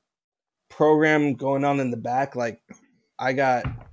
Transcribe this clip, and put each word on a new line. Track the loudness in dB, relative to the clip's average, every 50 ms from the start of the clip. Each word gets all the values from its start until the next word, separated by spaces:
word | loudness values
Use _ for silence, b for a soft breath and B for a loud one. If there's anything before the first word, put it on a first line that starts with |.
| _ _ _ _ _ _ _ _ _ _ _ _ _ _
program | -2 2 4 4 4 4 4 4 4 2 2 0 -2
going | -2 -2 -2 0 0 0
on | 0 0 0
in | -2 -4
the | -4
back, | -6 -6 -4 -2 -2 -2 -4 -4
like, | -4 -6 -6 -6 -10 _ -20 -20 -20 _ _ _ _ _ _ _
I | -6 -4 -2 0
got, | 0 2 2 2 0 -2 -4 -8 -10 -14 -20